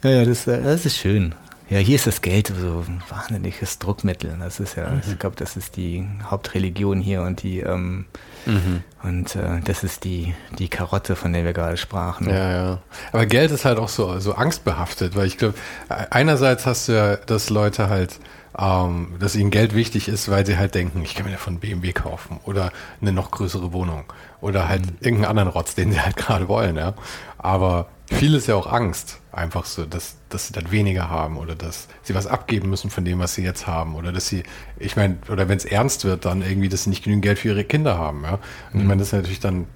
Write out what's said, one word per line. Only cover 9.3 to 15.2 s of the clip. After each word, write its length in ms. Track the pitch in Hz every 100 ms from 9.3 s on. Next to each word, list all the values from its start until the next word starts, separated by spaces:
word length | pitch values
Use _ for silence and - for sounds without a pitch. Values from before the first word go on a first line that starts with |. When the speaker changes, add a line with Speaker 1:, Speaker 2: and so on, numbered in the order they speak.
| -
Speaker 1:
äh, 240 | 87 87
das 200 | 85 87
ist 180 | 92 -
die, 320 | 92 90 85 85 - -
die 80 | 90
Karotte, 460 | - 90 98 -
von 180 | 92 85
der 120 | 87
wir 80 | 85
gerade 240 | 87 85 85
sprachen. 520 | - 101 87 85 90
Speaker 2:
Ja, 220 | 95 95
ja. 280 | 90 92 92 - - -
Aber 140 | 113 113
Geld 260 | 117 156
ist 120 | 147 139
halt 120 | 113
auch 100 | 113
so, 280 | - 95 90
so 160 | 98
angstbehaftet, 800 | 98 135 160 - 76 90 - 92
weil 120 | 95